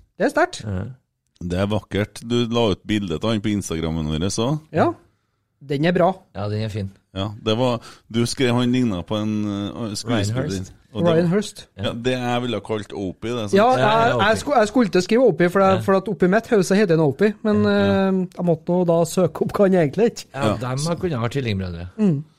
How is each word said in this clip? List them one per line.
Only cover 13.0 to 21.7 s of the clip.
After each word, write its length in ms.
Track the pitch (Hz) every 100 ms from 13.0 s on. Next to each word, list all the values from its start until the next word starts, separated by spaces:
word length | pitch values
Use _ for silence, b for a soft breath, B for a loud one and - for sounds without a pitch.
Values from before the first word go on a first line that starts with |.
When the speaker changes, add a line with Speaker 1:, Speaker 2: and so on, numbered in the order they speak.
| 95 80 110
Speaker 3:
det, 160 | 120 107
sant? 40 |
Speaker 1:
Ja, 120 | 196 233
Speaker 2:
Ja, 120 | 254
ja, 280 | 226 226 226
Speaker 1:
jeg, 80 | 240
Speaker 2:
Opie. 120 | 202
Speaker 1:
jeg 100 | 220
sku-, 180 | - 277
jeg 80 | 208
skulle 200 | 262 220
til 100 | 180
å 20 |
skrive 220 | 180 220 254
Opie, 220 | 160 175
for, 100 | 196
jeg, 140 | 190 190
Speaker 2:
Ja. 40 |
Speaker 1:
for 120 | - 190
at 100 | 190
oppi 200 | 196 180
mitt 180 | 185 -
hus 200 | 220 180
så 60 | 190
heter 200 | 208 160
han 80 | 151
Opie, 280 | 135 214 208
men, 200 | 214 208
Speaker 2:
Ja. 60 | 208
Speaker 1:
eh, 400 | 202 202 196 190 190 180 -
jeg 100 | 175
måtte 200 | 160 -
nå 180 | 180 170
da 180 | 165
søke 380 | 165 - 175 -
opp 120 | 220
hva 100 | - 196
han 80 |
egentlig 300 | 185 151 160
het. 220 | 226 - -
Speaker 2:
Ja, 120 | 135 131
Speaker 3:
Ja. 120 | 104
Speaker 2:
dem 200 | 120 131 156
har 100 | 170
kunnet 240 | 185 131
ha 80 | 117
tvillingbrødre. 600 | 131 123 98 92